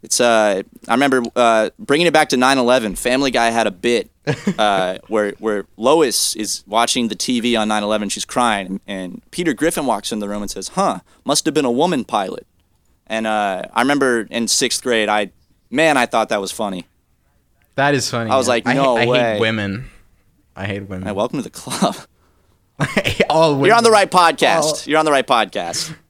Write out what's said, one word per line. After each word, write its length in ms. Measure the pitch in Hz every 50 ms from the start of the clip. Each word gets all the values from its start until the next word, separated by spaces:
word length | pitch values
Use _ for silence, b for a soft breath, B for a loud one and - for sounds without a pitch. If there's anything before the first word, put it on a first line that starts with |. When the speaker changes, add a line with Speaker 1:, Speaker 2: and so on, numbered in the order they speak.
| -
Speaker 1:
It's, 180 | - - -
uh, 400 | 123 120 117 110 107 104 98 92 101 _ _ - - -
I 40 | 120
remember, 300 | 123 143 143 131 131 120 - _
uh, 340 | - 123 117 113 110 110 98 _ _
bringing 300 | 104 - 143 156 175 175
it 60 | 147
back 160 | 156 151 151
to 80 | - 127
nine 220 | 127 127 139 135
eleven. 360 | 123 120 123 131 113 107 92
Family 360 | - - 123 123 131 143 135
Guy 180 | 123 127 117 117
had 160 | 117 117 113
a 60 | 107
bit, 400 | 101 - - 120 120 113 - - _ _ _ - 135
Speaker 2:
<laughs> 240 | - - - 175 -
Speaker 1:
uh, 420 | 110 104 101 95 92 90 92 - - _
where, 240 | 104 110 104 101 - -
where 260 | 101 110 104 101 98 _ _
Lois 600 | - 110 123 151 165 156 123 104 - - - -
is 280 | - 110 98 - - - 98
watching 400 | 101 113 117 120 - 131 120 113
the 80 | 107
T 240 | 90 - - 127 120
V 160 | 110 123 117
on 120 | 113 107 107
nine 140 | 107 107
eleven. 260 | 104 104 107 107 104 98
She's 160 | - 107 -
crying, 440 | _ - 135 123 117 110 101 98 -
and, 120 | 95 98 _ -
and 440 | 101 95 92 90 92 - _ _
Peter 220 | - - 175 165 131
Griffin 320 | - 143 165 165 - 151 127
walks 240 | 113 101 - -
in 80 | 120 107
the 100 | 104 101
room 140 | 104 104 104
and 80 | 98
says, 180 | - 101 95 -
"Huh, 300 | - - 196 180 104 92 - b b b b
must 200 | - 143 - -
have 100 | 160 143
been 100 | 156 143
a 60 | 127
woman 340 | 120 123 156 185 175 135 107
pilot." 400 | - - 107 98 92 - - - _ _ _ _ _ _ _ _ _ _ _ _ _
And, 180 | 110 110 110
uh, 380 | 110 107 107 104 101 95 90 - - -
I 80 | 113
remember 460 | 120 135 143 143 135 131 120 117 107 -
in 180 | - 117 117 107
sixth 360 | - - 135 120 - - -
grade, 260 | 127 120 113 107 104
I, 220 | 104 107 104 98 _ _ _ _ _ _ _ _
man, 260 | - 135 160 160 147 135
I 80 | 120
thought 240 | 117 - 117 110 -
that 100 | 123 104
was 120 | 98 95
funny. 340 | - - 113 101 95 92 - _ _ _ _ _ _ _ _ _ _ _ _ _ _ _ _ _ _
Speaker 2:
That 200 | - 135 143 147
is 140 | 135 120 -
funny, 200 | - 120 117 110
Speaker 1:
I 80 | 117 135
was 80 | 123
Speaker 2:
yeah. 60 | 120
Speaker 1:
like, 160 | 123 117 110 117
Speaker 2:
I 80 | 127
ha-, 80 | 135 139
Speaker 1:
"No 140 | 135 123 117
Speaker 2:
I 100 | 120 120
Speaker 1:
way." 120 | 123 123
Speaker 2:
hate 200 | 123 117 110 107
women. 480 | 113 110 113 110 104 98 98 110 131 - b b b b b b b _ _ _ _ _ _
I 120 | - 95 98
hate 200 | 101 101 98 98
women. 200 | 98 92 92 98
Speaker 1:
Hey, 40 | 104
welcome 260 | 95 107 123 - 147
to 40 | 117
the 60 | -
club. 460 | _ - - - - - - - 214 -
<laughs> 40 | - _ _ _ _ _ _ _ _ _ _ _ _ _ _ _
Speaker 2:
<laughs> 500 | 147 - - 220 - - - - 196 -
All 360 | 151 160 165 160 147 139 139
Speaker 1:
You're 100 | 185 220
on 80 | 233 233
the 60 | 233
Speaker 2:
women. 20 |
Speaker 1:
right 200 | 220 208 196 -
podcast. 500 | - 185 175 165 156 - - 131 104 165
Speaker 2:
All 160 | 147 156 151 - -
Speaker 1:
You're 140 | - 147 156
on 60 | 156
the 60 | 156
right 140 | 147 135 127
podcast. 680 | - 135 117 110 95 - 104 87 85 87 - - 160 160 - _ _